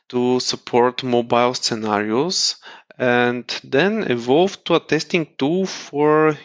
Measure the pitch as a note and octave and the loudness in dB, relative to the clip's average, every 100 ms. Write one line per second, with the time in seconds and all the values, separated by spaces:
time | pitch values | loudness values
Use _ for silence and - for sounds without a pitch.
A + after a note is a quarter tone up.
0 | - B2 B2 B2+ - A#2+ - A#2+ B2 B2 | -8 -2 0 0 -2 -6 -2 2 2 0
1 | C3 A#2+ A#2+ A#2+ B2 B2 - A2+ A2 G#2 | 0 0 2 2 2 0 -4 -4 -2 0
2 | G#2+ A2+ E3+ F#3+ - - - - - - | 0 -2 -2 -2 -4 -6 -14 -20 -20 -4
3 | B2+ B2 A#2+ B2 A#2+ - C3 C3 F#3 A3 | 0 2 2 -2 -8 -12 -4 0 0 0
4 | - B2 A#2+ C#3+ F#3+ - - E3 - D#3 | -2 -2 2 2 2 -2 -2 -2 0 -2
5 | - F3+ D3+ - C3+ F3+ F#3+ - - C#3+ | 0 -4 -4 -4 -2 0 -2 -6 -8 0
6 | D3+ D3+ D3+ D3+ | 2 4 2 0